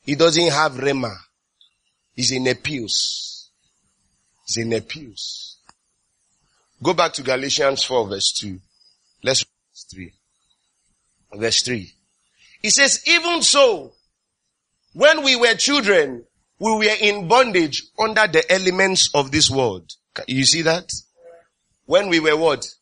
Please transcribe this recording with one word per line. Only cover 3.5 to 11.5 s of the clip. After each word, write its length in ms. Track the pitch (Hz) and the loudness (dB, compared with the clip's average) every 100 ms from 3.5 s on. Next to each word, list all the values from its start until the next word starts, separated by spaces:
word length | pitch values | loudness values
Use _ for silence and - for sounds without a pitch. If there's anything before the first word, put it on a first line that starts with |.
| _ _ _ _ _ _ _ _ _ | _ _ _ _ _ _ _ _ _
He's 120 | - 113 | -8 -6
a 40 | |
nepios. 920 | 117 113 - 160 135 - - - - - _ _ _ _ _ _ _ _ _ _ _ _ | -2 -4 -6 -18 -16 -14 -14 -14 -18 -20 _ _ _ _ _ _ _ _ _ _ _ _
Go 120 | 135 | -2
back 180 | 175 170 | 2 0
to 80 | - | -2
Galatians 600 | 131 131 139 143 139 135 | -4 -2 -2 0 0 0
four 240 | - 127 104 | -2 -2 -2
verse 240 | 101 - | -4 -4
two. 300 | - 104 92 _ _ _ _ _ _ | -4 -10 -14 _ _ _ _ _ _
Let's 220 | 123 131 | -2 -2
read 60 | - _ _ | -4 _ _
verse 120 | - - | -20 -20
three. 220 | 92 85 _ _ _ _ _ _ _ _ _ _ _ _ | -20 -20 _ _ _ _ _ _ _ _ _ _ _ _
Verse 280 | 104 113 | -6 -2